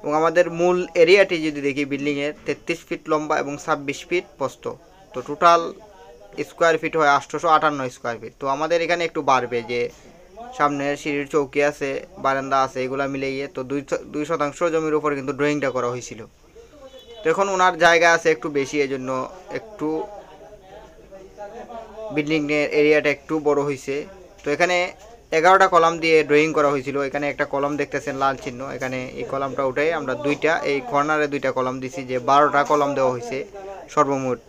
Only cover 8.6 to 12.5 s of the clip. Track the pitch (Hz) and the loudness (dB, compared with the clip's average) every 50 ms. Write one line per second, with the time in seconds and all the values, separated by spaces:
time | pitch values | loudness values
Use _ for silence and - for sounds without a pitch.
8.6 | 156 160 170 170 165 160 175 175 170 160 - 160 143 135 135 127 123 113 123 117 | 0 0 2 0 2 0 0 0 -2 -4 -4 -2 2 2 2 2 2 0 -4 -4
9.6 | 117 117 123 120 120 120 - - - - - - - - - - - - - - | -4 -2 -4 -4 -4 -4 -6 -16 -20 -20 -20 -20 -20 -20 -20 -18 -18 -14 -2 0
10.6 | 151 143 143 139 139 143 143 139 - 156 143 143 143 139 - 151 143 123 - 143 | 0 0 0 -2 -2 -4 -4 -4 -4 -4 -4 -4 -4 0 0 0 0 0 0 0
11.6 | 143 147 147 - 143 139 135 - - - - - - 135 135 135 131 135 | 2 2 0 -2 -6 -6 -6 -8 -10 -12 -16 -4 -2 0 0 0 0 0